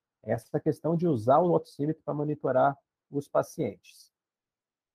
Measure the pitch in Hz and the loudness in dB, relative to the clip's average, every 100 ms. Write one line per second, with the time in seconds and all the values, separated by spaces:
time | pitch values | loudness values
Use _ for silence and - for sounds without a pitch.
0 | _ _ 110 117 - 151 - 147 151 170 | _ _ -4 -4 -4 -4 -2 -2 -2 0
1 | 170 131 110 143 175 165 160 - 147 156 | 0 0 4 4 4 2 -2 -4 -6 -4
2 | - 147 147 147 147 127 139 139 _ _ | -6 -6 -6 -4 -2 2 2 0 _ _
3 | _ 143 143 147 - - 127 92 - - | _ -8 -2 -2 -2 -4 -6 -6 -18 -20
4 | - _ _ _ _ _ _ _ _ | -20 _ _ _ _ _ _ _ _